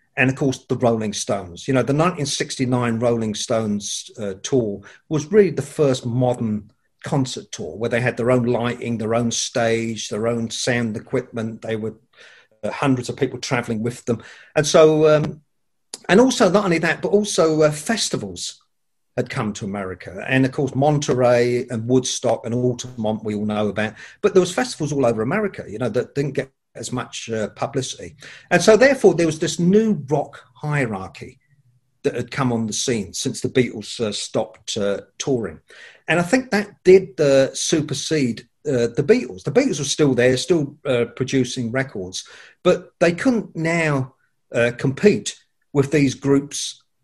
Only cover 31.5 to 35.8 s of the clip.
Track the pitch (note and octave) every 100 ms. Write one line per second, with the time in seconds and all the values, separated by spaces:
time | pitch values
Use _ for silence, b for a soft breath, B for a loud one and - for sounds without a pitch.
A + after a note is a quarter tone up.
31.5 | _ _ _ _ _ C#3 B2 B2 - B2+
32.5 | A2+ A2 G2+ - A#2 F#2 - C3+ A2+ -
33.5 | C3 A#2 A2 - - A2 G2+ - A#2+ A2
34.5 | - - A2 G2+ G2 - - - B2+ F#2+
35.5 | D#2 _ B